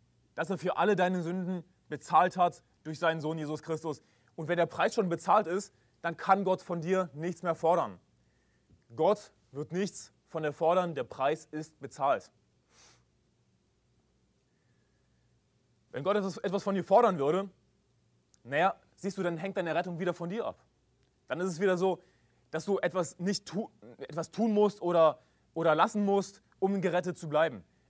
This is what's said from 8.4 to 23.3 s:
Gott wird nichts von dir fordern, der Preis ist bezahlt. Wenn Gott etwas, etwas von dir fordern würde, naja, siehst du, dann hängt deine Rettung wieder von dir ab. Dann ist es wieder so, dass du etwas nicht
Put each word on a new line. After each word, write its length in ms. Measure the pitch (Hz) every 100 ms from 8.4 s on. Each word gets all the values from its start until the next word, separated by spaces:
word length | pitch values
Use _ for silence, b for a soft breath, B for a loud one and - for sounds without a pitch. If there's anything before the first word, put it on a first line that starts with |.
| _ _ _ _ _
Gott 380 | 120 165 208 - _ _
wird 200 | 135 147
nichts 400 | 175 196 - - _ _
von 140 | 165
dir 100 | 151
fordern, 420 | 143 165 180 180
der 100 | 151
Preis 420 | 117 - 139 160 -
ist 340 | 151 156 _
bezahlt. 500 | 135 - 143 113 - _ _ _ b b b b _ _ _ _ _ _ _ _ _ _ _ _ _ _ _ _ _ _ _ _ _ _ _ _ _ _ _ _ _
Wenn 140 | 131
Gott 120 | 151 208
etwas, 200 | 190 -
etwas 260 | 202 190
von 120 | 202
dir 100 | 196
fordern 340 | - 202 233 175
würde, 300 | 139 180 196 - _ _ _ _ _ _ _ _
naja, 340 | - 143 185 - _ -
siehst 200 | 196 190
du, 60 |
dann 160 | 175 165
hängt 180 | 196 190
deine 180 | 170
Rettung 240 | 156 185 165
wieder 140 | 175
von 160 | 170 170
dir 180 | 214 123
ab. 160 | - _ _ _ _ _ _ -
Dann 140 | 156
ist 80 | 185
es 100 | 160
wieder 200 | 196 180
so, 240 | 190 175 b b b b _
dass 160 | 165 196
du 120 | 190
etwas 400 | 180 180 170 -
nicht 280 | 180